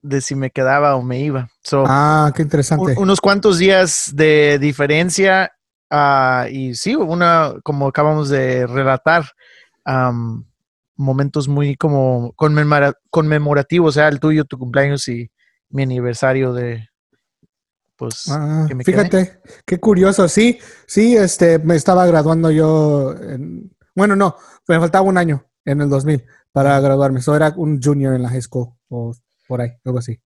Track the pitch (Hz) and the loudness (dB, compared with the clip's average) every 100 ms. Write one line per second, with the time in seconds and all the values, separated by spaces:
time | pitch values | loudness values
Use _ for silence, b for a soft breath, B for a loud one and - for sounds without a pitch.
0 | 143 139 - 139 131 - 131 139 147 135 | -4 -6 -4 -6 -6 -4 0 2 2 0
1 | 123 127 147 135 120 _ - 139 135 135 | -2 -6 -4 -6 -8 _ -4 0 2 2
2 | 147 156 151 139 151 147 143 156 180 127 | 2 2 2 0 -2 0 0 0 0 0
3 | 190 196 196 202 214 175 190 190 185 - | 0 2 2 2 2 2 4 4 2 -2
4 | - 143 156 151 147 143 143 139 143 151 | -6 0 2 4 4 2 -2 -2 0 0
5 | 180 170 190 190 185 _ _ _ _ 147 | 0 0 2 2 0 _ _ _ _ 0
6 | 143 139 131 127 123 135 131 120 190 285 | 2 2 2 0 -4 -6 -8 -6 -4 -4
7 | 185 170 175 165 151 - - 143 139 131 | -2 0 2 2 0 -6 -8 -4 -2 0
8 | 151 151 143 139 131 127 123 127 135 131 | 0 0 0 0 0 -2 -2 -2 0 0
9 | - 170 147 _ b b b b - 131 | 2 0 0 _ b b b b -6 -2
10 | 127 120 117 113 - _ _ _ _ - | -2 -2 -6 -10 -14 _ _ _ _ -6
11 | 135 131 143 151 139 143 143 139 160 143 | -4 -2 -2 -4 -2 -2 -2 -2 -2 0
12 | 131 123 120 - 156 151 147 147 143 - | 0 -2 -6 -2 0 2 2 2 0 -2
13 | _ - 156 151 147 143 135 175 165 143 | _ -2 0 -2 0 -2 0 0 2 2
14 | 151 143 156 156 143 127 127 127 139 143 | 0 2 0 0 -2 -8 -6 -2 -2 -2
15 | - 117 117 _ _ _ _ 139 135 123 | -6 -10 -10 _ _ _ _ -6 -4 -4
16 | 123 117 131 131 131 123 120 113 110 _ | -6 -2 0 0 -2 -4 -6 -10 -14 _
17 | _ _ _ _ _ _ _ _ _ _ | _ _ _ _ _ _ _ _ _ _
18 | 117 - - 147 151 156 156 131 127 185 | -12 -10 -8 -6 -4 -2 -2 -2 -2 0
19 | 180 190 185 _ B B - 180 220 190 | 0 0 -2 _ B B -8 -2 2 4
20 | 190 196 180 208 233 240 B B B - | 4 4 2 4 2 0 B B B 2
21 | 226 233 185 - 175 165 156 170 165 180 | 4 4 2 2 4 4 2 0 2 4
22 | 180 165 151 165 165 156 156 156 151 143 | 4 4 2 2 2 2 2 2 2 0
23 | 135 151 - 135 156 170 196 _ _ - | -2 -6 -12 -12 -12 -14 -18 _ _ -2
24 | 202 196 196 - b b - 165 165 190 | 0 2 0 -2 b b -2 0 2 2
25 | 190 185 170 143 _ _ - 143 143 139 | 2 2 0 -2 _ _ -4 -2 0 -2
26 | 143 147 - b b - 139 139 139 135 | 0 -2 -4 b b 0 2 4 2 2
27 | 139 131 127 151 156 180 156 147 135 143 | 2 0 0 2 2 0 -4 -2 0 0
28 | 135 127 123 127 120 131 120 _ _ 120 | 0 -2 -2 -6 -6 -8 -8 _ _ -10
29 | 117 117 _ _ _ 127 120 120 131 127 | -10 -12 _ _ _ -6 -6 -8 -6 -6
30 | 117 113 | -6 -12